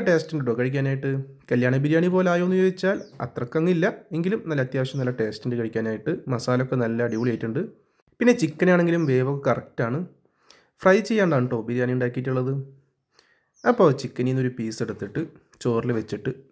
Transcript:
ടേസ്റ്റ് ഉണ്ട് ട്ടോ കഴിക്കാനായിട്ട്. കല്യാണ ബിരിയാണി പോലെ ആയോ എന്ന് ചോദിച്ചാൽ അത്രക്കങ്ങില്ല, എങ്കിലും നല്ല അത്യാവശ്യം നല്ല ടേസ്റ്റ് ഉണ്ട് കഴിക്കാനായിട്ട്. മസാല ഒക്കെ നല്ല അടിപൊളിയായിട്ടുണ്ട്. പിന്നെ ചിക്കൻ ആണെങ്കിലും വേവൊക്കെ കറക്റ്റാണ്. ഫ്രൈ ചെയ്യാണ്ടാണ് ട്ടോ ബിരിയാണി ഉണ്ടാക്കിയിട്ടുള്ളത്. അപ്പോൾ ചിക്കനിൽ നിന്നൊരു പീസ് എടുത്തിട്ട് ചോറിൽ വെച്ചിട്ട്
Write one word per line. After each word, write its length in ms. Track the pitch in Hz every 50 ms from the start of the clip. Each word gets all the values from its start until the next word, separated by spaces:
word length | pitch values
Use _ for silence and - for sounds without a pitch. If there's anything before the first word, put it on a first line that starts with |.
| 190
ടേസ്റ്റ് 260 | 190 170 160 156 - 160
ഉണ്ട് 80 | 151 131
ട്ടോ 80 | 123 110
കഴിക്കാനായിട്ട്. 520 | 120 123 131 135 139 139 135 135 135 135 139 135 139 135 - - _ _ -
കല്യാണ 260 | 123 123 123 127 131 135 143
ബിരിയാണി 240 | 147 156 165 175 180 180
പോലെ 140 | 185 185 180
ആയോ 140 | 175 175 180
എന്ന് 120 | 185 185 185
ചോദിച്ചാൽ 360 | 190 190 185 185 - 190 208 - - - - - -
അത്രക്കങ്ങില്ല, 600 | - - - 123 - - 160 160 180 185 165 165 220 - - - - 165
എങ്കിലും 240 | 160 170 185 214 220 - 165
നല്ല 120 | 156 139 127
അത്യാവശ്യം 340 | 131 - 135 131 127 - 139
നല്ല 100 | 127 127 123 -
ടേസ്റ്റ് 260 | 110 107 107 - -
ഉണ്ട് 80 | 127 120 117
കഴിക്കാനായിട്ട്. 520 | 113 110 - 113 110 110 110 107 - 151 175 - - 135 127
മസാല 300 | 113 - - 127 123 127
ഒക്കെ 120 | 131 - 127
നല്ല 180 | 117 113 117 117 120
അടിപൊളിയായിട്ടുണ്ട്. 540 | 117 110 110 120 123 113 107 117 113 113 147 202 - - _ _ _ _ _ _ _ _ -
പിന്നെ 140 | 233 247 240 240
ചിക്കൻ 280 | 165 147 - - 196 190 180
ആണെങ്കിലും 320 | 175 170 170 165 170 165 139
വേവൊക്കെ 320 | 131 127 127 135 143 139 139
കറക്റ്റാണ്. 540 | 135 117 123 - - _ - 127 117 123 160 180 - - _ _ _ _ _ _ _ - _ _ _ _ -
ഫ്രൈ 140 | - 190 190 220 214 -
ചെയ്യാണ്ടാണ് 380 | 226 214 196 175 151 131 123 127
ട്ടോ 80 | 131 113 110 120
ബിരിയാണി 260 | 120 123 123 123 127
ഉണ്ടാക്കിയിട്ടുള്ളത്. 560 | 127 123 123 123 131 127 131 131 127 127 131 135 139 135 - - - _ _ _ _ _ _ _ _ _ _ _ _ _ _ _ _ - -
അപ്പോൾ 180 | 240 240 196 156 131 - -
ചിക്കനിൽ 280 | - - - 127 127
നിന്നൊരു 200 | 131 131 127 127 127 -
പീസ് 200 | 110 110 107 - 120
എടുത്തിട്ട് 380 | 110 101 - 104 98 - 139 170 - - - _ _ _ - -
ചോറിൽ 280 | 123 117 113 117 123 123 110
വെച്ചിട്ട് 300 | 107 - 110 101 - - - - - _